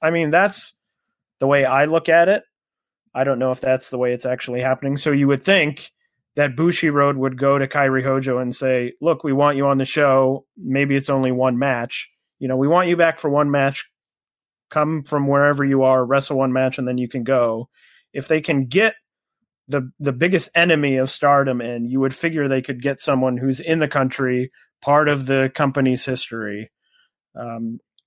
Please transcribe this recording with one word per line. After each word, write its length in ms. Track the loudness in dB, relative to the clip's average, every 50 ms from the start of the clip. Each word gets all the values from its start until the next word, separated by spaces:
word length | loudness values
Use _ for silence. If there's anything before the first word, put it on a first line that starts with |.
I 100 | -2 0
mean, 200 | 0 0 0 2
that's 440 | 2 2 2 2 -2 -6 -12 -12 -16 _ _ _ _ _ _ _ _ _ _ _ _ _
the 60 | 0
way 180 | 2 2 2 2
I 220 | 2 2 2 2
look 220 | 2 0 0 2 4
at 200 | 4 4 4 4
it. 160 | 2 0 -2 _ _ _ _ _ _ _ _ _ _ _ _ _ -4
I 100 | -2 -2
don't 140 | 0 0 0
know 120 | -2 -2
if 100 | -2 -2
that's 280 | -2 0 0 -2 -2 -6
the 80 | -6 -2
way 140 | -2 -2
it's 140 | -2 -2 -4
actually 340 | -6 -6 -6 -6 -6 -6 -2
happening. 360 | -2 -2 -2 -2 -2 -4 -4
So 140 | -2 -2 0
you 160 | 2 2 2
would 160 | 2 2 2
think 480 | 2 2 2 2 2 0 -4 -6 -12 -20 _ _ _ _ _ _ _ _ _
that 220 | 0 0 0 0
Bushi 320 | 0 0 0 0 0 0 0
Road 280 | 2 2 2 2 0 0
would 180 | -2 -4 -2
go 220 | 0 0 2 2 2
to 80 | 0 0
Kairi 340 | 0 0 2 2 2 0
Hojo 360 | 0 0 -2 -2 -2 -2 -2 -2
and 160 | -4 -4 -6
say, 380 | -4 -2 0 0 0 -2 -4 -6 _
"Look, 220 | -2 -2 -2 -2
we 100 | -2 -2
want 240 | 0 2 2 2 2
you 100 | 2 0
on 120 | 0 0 0
the 60 | -2
show. 600 | -2 0 2 2 4 4 4 2 2 0 -4 -8 _ _
Maybe 400 | -12 -6 -4 -2 0 0 0 0
it's 140 | 0 0 0
only 200 | -2 0 0 0
one 260 | 0 0 0 0 0 0
match. 500 | 0 0 -2 -2 -4 -6 -8 -12 -12 -14 _ _ _ _ _ -8
You 100 | -6 -4
know, 80 | -2
we 120 | 0 2 2
want 200 | 4 2 2 2
you 80 | 2
back 220 | 4 2 2 2 0
for 100 | -2 0
one 220 | 0 2 2 2
match. 380 | 2 0 0 0 -2 -6 -10 _ _ _ _ _ _ _ _ _ _ _ _ _ _ _ _ _
Come 320 | -2 -2 0 0 -2 -4
from 240 | -4 -4 -2 -2 0
wherever 360 | 2 2 4 4 4 2 2
you 200 | 2 2 2 4
are, 200 | 4 4 4 4
wrestle 360 | 2 2 0 0 0 0 -2 -2
one 160 | 0 0 0
match, 240 | 0 0 0 -2 -4
and 100 | -4 -4
then 80 | -4
you 100 | -4 -4
can 160 | -6 -6 -6
go." 460 | -2 0 2 2 2 0 -2 -6 -8 -12 _ _ _ _ _ _ _ _ -12
If 140 | -10 -4 -2
they 120 | -2 -2
can 240 | 0 0 -2 -2 -2
get 280 | 0 2 2 2 2 0 -6 _ _ _ _ _ _ _ _ _ _ _ _ _ -6
the, 240 | -4 -4 -4 -6 -10 -6
the 120 | -4 -4
biggest 360 | -2 0 0 0 0 0 -2 0 0
enemy 420 | 2 2 4 2 2 2 2 2
of 140 | 0 0 -2
Stardom 500 | -2 0 2 4 4 4 4 2 -2 -4
in, 240 | -4 -6 -6 -6 -6
you 160 | -4 -2 0
would 140 | 0 -2 -2
figure 340 | -2 -4 -4 -2 -2 -2 0
they 140 | 0 -2
could 200 | -2 -4 -8 -6
get 160 | -4 -6 -6 -4
someone 380 | -2 -2 0 2 0 0 0
who's 240 | -2 -2 -2 -4 -4
in 180 | -2 -2 -2 0
the 100 | 0 0
country, 640 | 0 0 0 -2 -2 -2 -2 -2 -2 -2 -4 -6 _ _ _ _ _ _
part 280 | 0 2 4 4 4 2
of 180 | 0 0 -2
the 260 | 0 0 0 0 0 0
company's 520 | 0 -2 0 0 0 0 0 0 -2 -2
history. 640 | -4 -4 -6 -6 -8 -8 -8 -8 -8 -8 -10 -12 -14 _ _ _ _ _ _ _ _ _ _ _ _ _
Um, 440 | -14 -12 -12 -10 -10 -8 -10 -10 -12 -16 _ _ _ _